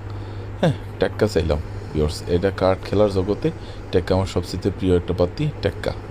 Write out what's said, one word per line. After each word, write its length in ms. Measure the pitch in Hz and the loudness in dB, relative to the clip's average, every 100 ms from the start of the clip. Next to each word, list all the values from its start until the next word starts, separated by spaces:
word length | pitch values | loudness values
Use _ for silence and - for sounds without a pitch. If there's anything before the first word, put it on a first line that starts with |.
| - - - - - - | -8 -8 -8 -8 -10 0
হ্যাঁ, 140 | 170 - - - | 2 2 -4 -2
টেক্কা 260 | 95 - 107 | -2 2 2
চাইলাম 260 | - 82 76 - - - | 2 2 0 -2 -8 -4
ভিউয়ার্স। 260 | 76 76 - - 87 | 0 0 0 0 2
এটা 140 | 98 95 | 2 2
কার্ড 200 | 92 95 - | 2 2 2
খেলার 240 | 101 104 95 | 4 4 4
জগতে 300 | 92 98 160 - - - - | 0 0 -2 -4 -10 -12 -2
টেক্কা 200 | 92 87 | 0 4
আমার 160 | 95 92 | 2 2
সবচেয়ে 400 | 92 87 90 104 - | -2 -2 -2 -2 0
প্রিয় 160 | 110 113 | 2 2
একটা 140 | - 87 | 2 0
পাত্তি, 240 | 87 - 147 - | 0 0 -4 -2
টেক্কা, 320 | - - - - - | -2 -2 -4 -6 -8